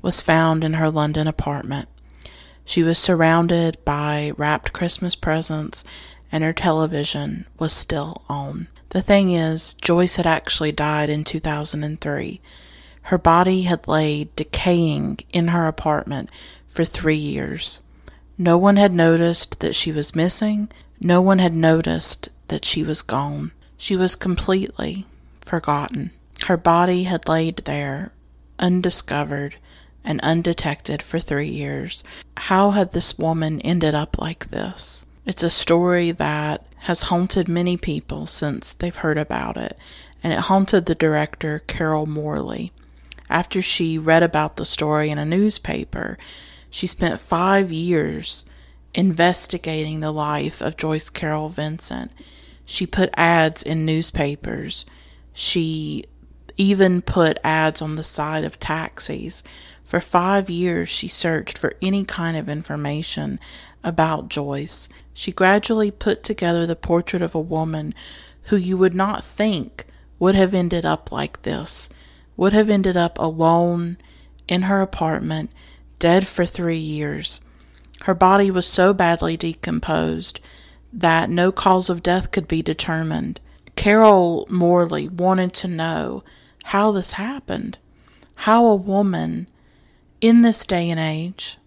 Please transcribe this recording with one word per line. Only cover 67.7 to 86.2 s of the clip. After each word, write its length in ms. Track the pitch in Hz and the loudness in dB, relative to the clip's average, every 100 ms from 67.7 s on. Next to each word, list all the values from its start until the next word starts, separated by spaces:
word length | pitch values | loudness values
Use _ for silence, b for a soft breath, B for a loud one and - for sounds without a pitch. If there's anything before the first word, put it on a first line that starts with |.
| 160 151 B B B B B | -4 -8 B B B B B
who 120 | - 208 | 0 0
you 200 | 180 185 | 2 2
would 180 | 185 | 2
not 300 | 180 196 208 | 4 -2 -2
think 600 | - - 214 180 117 - - b b - | -10 -2 -2 0 -6 -12 -18 b b 0
would 160 | 180 196 | 2 4
have 180 | 185 | 4
ended 300 | 190 175 175 | 2 0 0
up 260 | 160 156 - | 0 -2 -4
like 320 | - 147 - | -6 -6 -6
this, 460 | - - - - - b b b b - | -6 -6 -4 -4 -4 b b b b 0
would 160 | 185 | 4
have 180 | 208 214 | 4 4
ended 260 | 202 190 175 | 2 2 2
up 220 | 170 - | 0 0
alone 760 | 160 160 165 170 175 175 170 175 b b b b - | -4 2 4 4 2 0 -4 -8 b b b b -4
in 160 | 180 | -2
her 180 | 185 196 | 0 0
apartment, 720 | 190 - 160 156 156 156 - b b b b - | 0 -2 -2 -2 -4 -6 -8 b b b b 0
dead 260 | 170 180 | 4 4
for 220 | 190 - 175 | 2 -2 -2
three 320 | - 170 165 | -2 -4 -4
years. 640 | 156 151 147 147 160 - b b b b b - | -4 -6 -6 -6 -2 -4 b b b b b -6
Her 120 | - | -2
body 340 | 175 185 196 196 | 4 6 6 4
was 180 | 185 175 | 2 2
so 280 | - 185 | 4 4
badly 420 | 196 175 170 170 165 | 4 2 2 -2 -2
decomposed 1040 | 170 160 - 160 156 160 165 - 175 - B B B B _ | -4 -6 -4 -4 -2 0 0 -2 -4 -6 B B B B _
that 380 | 233 170 165 165 | -2 2 2 2
no 220 | 175 180 | 2 2
cause 360 | 185 196 185 185 | 2 4 4 2
of 140 | 175 | 0
death 300 | 175 185 - | 0 0 0
could 160 | - 160 | -4 -2
be 140 | 165 | -4
determined. 760 | 160 160 - 160 160 160 165 165 b b b - | -2 -4 -2 -2 -2 -4 -6 -10 b b b -2
Carol 680 | 202 214 220 196 175 170 - | 4 8 8 8 4 0 -2
Morley 580 | 180 175 175 170 151 147 | 2 4 4 4 -2 -6
wanted 440 | 175 180 185 180 | -2 0 2 0
to 160 | - 185 | -2 -4
know 560 | 165 165 160 143 - | -4 -2 -2 -4 -8